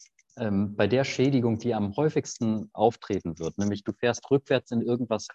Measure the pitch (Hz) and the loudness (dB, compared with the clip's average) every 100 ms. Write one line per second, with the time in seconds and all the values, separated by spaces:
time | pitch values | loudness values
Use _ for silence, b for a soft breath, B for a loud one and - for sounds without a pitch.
0 | - _ _ - 113 98 101 104 104 123 | -20 _ _ -6 -2 0 0 2 2 2
1 | 135 - 131 139 117 113 120 110 101 101 | 0 2 2 4 2 0 -2 -2 -2 0
2 | 156 151 - - 113 110 - - 110 113 | 0 0 -4 -2 -2 -2 -4 2 2 2
3 | - 95 87 80 82 78 101 101 - 101 | -4 -4 -4 -6 -6 -2 -2 -2 -6 -2
4 | 120 117 - 139 - 131 - 117 113 120 | -2 -2 0 0 2 -2 -2 -4 0 -2
5 | 120 110 - | -2 -4 -4